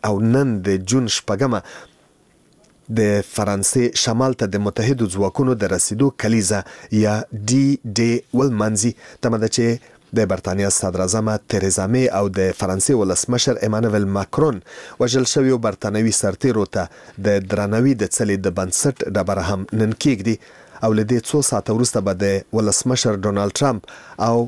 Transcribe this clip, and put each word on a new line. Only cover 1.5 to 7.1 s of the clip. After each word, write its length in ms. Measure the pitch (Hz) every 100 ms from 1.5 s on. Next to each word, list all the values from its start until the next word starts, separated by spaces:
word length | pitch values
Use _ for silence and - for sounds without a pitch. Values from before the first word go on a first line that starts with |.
| 107 - - - _ _ _ _ _ _ _ _ _ -
د 120 | 113 104 104 -
فرانسې 500 | - 104 101 95 131 120 -
شمال 300 | - 113 131 127
ته 60 | 104
د 20 | 104 104
متحدو 460 | - 104 131 107
ځواکونو 380 | 92 98 - 131
د 160 | 117 98 92
رسیدو 320 | - 104 139 -
کلیزه 380 | 107 113 95 104 - - - 107
یا 100 | 107